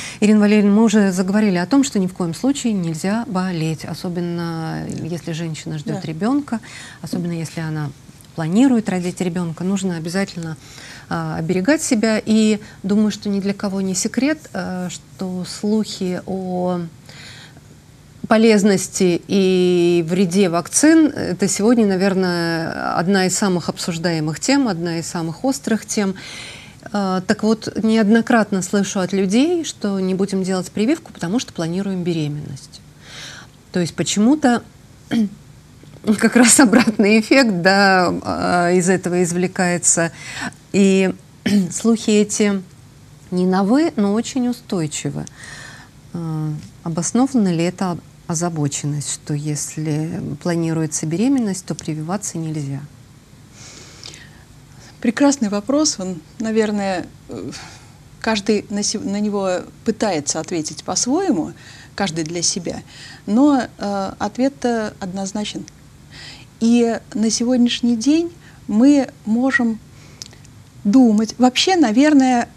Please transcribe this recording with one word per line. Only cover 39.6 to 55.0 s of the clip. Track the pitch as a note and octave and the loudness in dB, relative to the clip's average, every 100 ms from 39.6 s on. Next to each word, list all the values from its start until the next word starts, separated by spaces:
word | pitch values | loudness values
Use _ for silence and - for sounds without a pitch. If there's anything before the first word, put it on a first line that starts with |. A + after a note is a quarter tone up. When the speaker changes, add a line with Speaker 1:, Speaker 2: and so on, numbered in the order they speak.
| F3+ F3 - - E3 - - - - - - | -2 0 0 0 -2 -4 -14 -10 -10 -12 -2
Speaker 1:
И | F#3+ G3 F#3+ F#3+ F#3 - - | 2 4 4 2 -2 -12 -6
<clears throat> | A3 G#3 F3 | 0 2 0
слухи | - A3 A3 - | -2 0 0 2
эти | G#3 G#3 - G#3 G3 F#3 - - - - - - | 2 2 0 0 0 -6 -20 -20 -20 -20 -20 -6
не | F3+ F#3 | -2 2
новы, | F#3 G3 C4+ E4 - | 2 2 2 2 0
но | G3+ | 0
очень | G#3+ A#3+ C4 B3 | 0 -2 -2 -2
устойчивы. | A#3+ - F#3+ D#3 - C#3+ C#3+ D3 - - - - - - - - | -4 -4 -4 -4 -4 -6 -8 -12 -16 -20 -18 -18 -20 -20 -20 -12
А, | E3+ D#3+ D#3 D#3 D3+ - - | -8 -6 -4 -6 -6 -12 -12
обоснована | E3+ E3 E3 A#3 C4+ B3+ F#3+ | -8 -6 -2 0 2 2 2
ли | E3 | 2
эта | E3+ F3 F#3 E3 - - - | 0 -2 -4 -6 -10 -16 -8
озабоченность, | D#3+ F3 E3 C#3+ - D3 D3 - | -4 -4 -2 -2 -2 -6 -6 -6
что | - - | -10 -6
если | D3 D3+ D3 - - D#3 D3+ D#3+ F3+ D3+ D3 | -6 -4 -6 -8 -8 -4 -4 -4 -6 -8 -6
планируется | F3+ E3+ E3 D#3+ D#3 - D#3+ | -4 -2 -2 -2 -2 -4 -4
беременность, | E3+ B3 C4+ G#3+ F#3 | 0 0 0 -2 -4
то | - | -8
прививаться | - - D#3 D#3 G#3 - E3 | -8 -6 -6 -6 -6 -6 -8
нельзя? | D#3+ D#3 C#3 C#3 C#3+ - - - - - - - - - - - - - - - - - - - - - | -6 -6 -6 -8 -12 -20 -20 -20 -20 -20 -20 -20 -20 -20 -20 -20 -18 -18 -20 -20 -20 -20 -20 -20 -20 -6